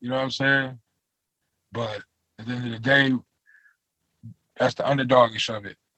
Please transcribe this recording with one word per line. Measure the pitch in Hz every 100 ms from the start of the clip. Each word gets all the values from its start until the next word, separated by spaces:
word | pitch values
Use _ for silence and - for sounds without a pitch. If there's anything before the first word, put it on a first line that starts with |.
You | 123
know | 131
what |
I'm | 131
saying? | - 135 139 131 127 _ _ _ _ _ _ _ _ _
But | 117 113 104 - _ _ -
at | 113
the |
end | 123 123
of |
the | 113
day, | 117 139 135 127 - _ _ _ _ _ _ _ _ _ 113 - _ -
that's | 104
the | -
underdogish | - 139 123 131 117 110 -
of | 107 98
it. | - _